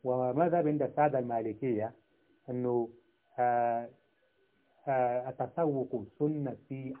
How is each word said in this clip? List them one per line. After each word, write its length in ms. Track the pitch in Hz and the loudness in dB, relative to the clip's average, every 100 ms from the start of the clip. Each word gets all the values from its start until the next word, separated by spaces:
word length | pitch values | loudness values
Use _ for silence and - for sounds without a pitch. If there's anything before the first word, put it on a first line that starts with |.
وماذا 540 | 127 127 127 131 170 175 | 0 0 0 2 2 2
عند 240 | 156 151 | 2 0
السادة 380 | 131 - 151 139 | -2 2 2 2
المالكية 720 | 120 117 110 107 131 107 110 - _ _ _ _ - | 0 -2 -2 -4 -2 -2 -2 -8 _ _ _ _ -8
أنه، 400 | 123 123 120 117 - _ _ _ - | -4 0 0 0 -6 _ _ _ 0
آه، 500 | 123 120 120 117 117 - _ _ _ _ _ _ _ _ - | 2 4 2 0 -4 -14 _ _ _ _ _ _ _ _ -2
آه، 420 | 131 123 123 131 | 2 2 0 -4
التسوق 760 | 127 123 - 165 139 127 123 101 _ | -6 -6 0 0 2 -2 -4 -6 _
سنة 380 | 147 151 135 110 - | 0 0 -4 -6 -10
في 240 | 135 131 131 | -10 -8 -8